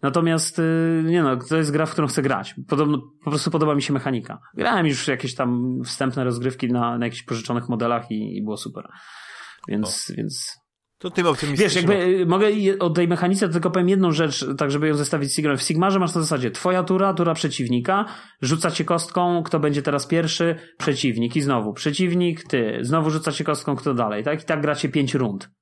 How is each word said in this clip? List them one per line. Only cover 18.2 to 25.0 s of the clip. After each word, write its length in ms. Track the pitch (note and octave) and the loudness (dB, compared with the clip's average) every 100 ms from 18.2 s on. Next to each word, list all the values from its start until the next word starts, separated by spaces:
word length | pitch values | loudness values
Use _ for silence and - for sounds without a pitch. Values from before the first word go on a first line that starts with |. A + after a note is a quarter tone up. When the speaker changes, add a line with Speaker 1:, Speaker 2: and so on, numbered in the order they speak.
| - _ | -20 _
Speaker 1:
rzuca 280 | C3 D#3+ E3 | -2 0 0
cię 140 | D#3+ | -2
kostką, 580 | D#3+ E3+ - - F3 F3 | 0 0 0 0 2 0
kto 180 | E3 D#3+ | 0 0
będzie 220 | D3 C#3+ | 0 0
teraz 240 | C#3+ C#3+ - | 0 -2 0
pierwszy, 500 | E3 E3 - E3+ D#3+ - _ | 0 0 0 -2 -2 -10 _
przeciwnik 580 | - C#3 C3+ A2+ A#2 D3+ | -2 0 0 0 0 0
i 40 | |
znowu 320 | C#3 B2 G#2+ | 2 0 0
przeciwnik, 720 | G2 D#3 C#3+ F#3 F3 F3+ E3 | -2 -4 0 2 2 0 -2
ty, 340 | - C3+ A2 A#2+ | -2 0 0 -2
znowu 300 | A#2+ D#3+ D#3 | 0 2 2
rzuca 220 | D#3 D#3 | 0 -2
cię 120 | C#3+ | -4
kostką, 320 | D#3 D3+ - C3 | -2 -2 -2 -2
kto 180 | D3+ | -2
dalej, 300 | B2 A2 G#2 | 0 0 -2
tak? 180 | B2 D#3 | -2 -4
I 20 | |
tak 180 | - D#3 | -2 -2
gracie 260 | D3 C#3+ D3 | 0 -2 0
pięć 260 | D3 | 0